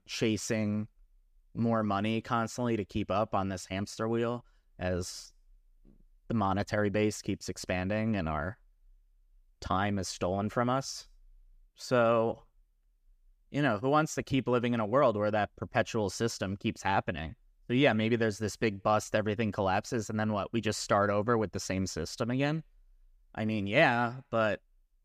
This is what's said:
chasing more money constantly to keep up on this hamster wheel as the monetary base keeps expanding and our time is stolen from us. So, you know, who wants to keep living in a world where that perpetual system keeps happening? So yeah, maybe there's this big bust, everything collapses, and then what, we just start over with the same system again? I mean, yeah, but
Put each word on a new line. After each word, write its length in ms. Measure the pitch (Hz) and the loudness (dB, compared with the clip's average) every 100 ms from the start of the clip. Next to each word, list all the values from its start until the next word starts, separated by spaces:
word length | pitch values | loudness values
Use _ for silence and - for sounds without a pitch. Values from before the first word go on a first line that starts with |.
| - | -8
chasing 800 | - 113 107 - 113 104 107 107 _ - _ _ _ _ 113 | 0 0 2 0 -2 0 -2 -6 _ -20 _ _ _ _ -2
more 280 | 117 113 | 2 2
money 380 | 107 98 107 113 | 2 0 0 -2
constantly 540 | - 117 113 - 120 113 | -2 -2 -2 -2 -2 -2
to 80 | 95 | -2
keep 260 | 110 98 | -4 -2
up 240 | 95 110 101 | 0 0 -2
on 140 | 95 | -2
this 160 | 92 - | -4 -6
hamster 420 | 95 104 - 113 | -6 -6 -4 -2
wheel 360 | 117 117 120 - _ _ - | 0 -2 -4 -10 _ _ -6
as 540 | 90 90 90 - - - _ - _ _ - - - _ - | -4 -2 -4 -10 -18 -20 _ -20 _ _ -20 -20 -20 _ -4
the 60 | |
monetary 560 | 117 98 95 101 107 104 | 0 0 0 0 0 0
base 320 | 104 107 - | 2 0 0
keeps 280 | - 98 - | -4 -6 -6
expanding 640 | - - 90 92 107 110 104 | -8 -4 -2 -2 0 0 0
and 120 | 80 | -2
our 300 | 78 80 - _ _ - - _ _ _ _ _ _ | -2 -4 -8 _ _ -20 -20 _ _ _ _ _ _
time 380 | - 95 104 101 | -2 0 2 0
is 80 | 90 | -4
stolen 420 | - 90 98 104 | -2 -2 0 0
from 200 | 123 120 | 0 0
us. 380 | 131 - - - - - - - - _ - | 0 -4 -10 -16 -20 -20 -20 -20 -20 _ -16
So, 680 | - 123 113 117 113 - - _ _ _ _ _ _ _ _ _ _ | 0 4 6 4 2 -2 -12 _ _ _ _ _ _ _ _ _ _
you 100 | 139 | 0
know, 160 | 143 104 | 0 2
who 120 | 131 | 2
wants 260 | 151 156 - | 2 2 -4
to 80 | |
keep 240 | - 135 120 | -2 0 2
living 260 | 123 120 | 2 2
in 60 | 120 | 0
a 60 | 104 | 2
world 300 | 127 135 104 | 4 4 4
where 160 | 104 | 2
that 240 | 104 101 - | 0 -2 -4
perpetual 540 | - 120 110 113 98 | -4 -2 0 0 -2
system 480 | - 113 - 98 101 | 0 -4 -2 -6 -4
keeps 240 | 113 - | -4 -2
happening? 540 | 95 98 117 76 80 - _ _ - | 0 0 0 -4 -8 -12 _ _ -2
So 60 | |
yeah, 200 | 123 139 | 4 4
maybe 220 | 110 110 117 | 4 2 2
there's 240 | 113 98 | 0 0
this 180 | 107 - | -4 0
big 240 | 113 98 | -2 0
bust, 340 | 110 107 - 107 | 2 2 2 0
everything 360 | 104 104 110 | 0 0 -2
collapses, 580 | 104 95 95 - 123 104 | 0 0 0 0 -4 -2
and 100 | 107 | -2
then 140 | 107 | 0
what, 180 | 104 92 | -2 -2
we 80 | 117 | -2
just 220 | 104 - | -2 -2
start 280 | - 104 101 | 2 4 4
over 280 | 104 107 117 | 2 2 2
with 140 | 104 | 0
the 80 | 95 | -4
same 280 | - 95 95 | -4 -2 -2
system 420 | - 82 - 117 | -4 -6 -4 -2
again? 340 | 127 143 160 - - - _ - _ _ - | 0 -2 -2 -8 -20 -20 _ -20 _ _ -6
I 100 | 110 | -2
mean, 220 | 110 98 | -2 2
yeah, 480 | 117 156 120 120 127 - | 4 4 4 0 -4 -4
but 320 | 113 107 98 _ _ _ _ | 0 0 0 _ _ _ _